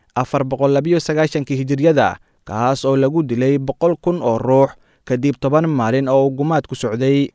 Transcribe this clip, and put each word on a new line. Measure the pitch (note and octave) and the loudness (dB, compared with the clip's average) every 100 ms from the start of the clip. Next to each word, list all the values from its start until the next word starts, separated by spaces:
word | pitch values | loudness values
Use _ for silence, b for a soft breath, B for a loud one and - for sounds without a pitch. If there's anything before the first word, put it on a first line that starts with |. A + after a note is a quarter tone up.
| _ - | _ -6
afar | B2+ C#3 | -2 -2
boqol | C3 C3 C#3 | -2 0 0
labiyo | C#3 D#3 E3+ | 2 0 0
sagaashankii | - D3+ D#3 D#3 C3+ C3+ | 0 0 0 -2 -4 -4
Hijriyada, | C3+ C#3 D#3+ C#3+ G2+ - _ _ - | -2 2 2 4 2 -2 _ _ -10
kaas | G#2 B2 C3+ C3+ | -2 -2 0 0
oo | C3+ | 0
lagu | C3+ D#3+ | 0 0
dilay | C#3+ A#2 C3 C#3+ | -2 0 0 0
boqol | C3+ - E3+ E3 | -2 -2 -2 0
kun | F3 F3 | -2 -2
oo | A#2+ A2+ | -2 -2
ruux | A#2 C3+ C3+ - _ _ - | 2 4 2 -2 _ _ -6
kadib | B2 C#3 C#3 | -2 -2 -2
toban | C#3 D3+ E3 | 0 0 2
maalin | C#3+ A2+ C3 C3+ | 0 0 0 2
oo | C3+ C3+ | 2 2
uu | |
gumaadku | C3+ D3+ D#3 - - | 0 -2 -2 -4 -6
socday. | A#2+ A2+ C3 C#3 C#3 | -4 0 2 2 0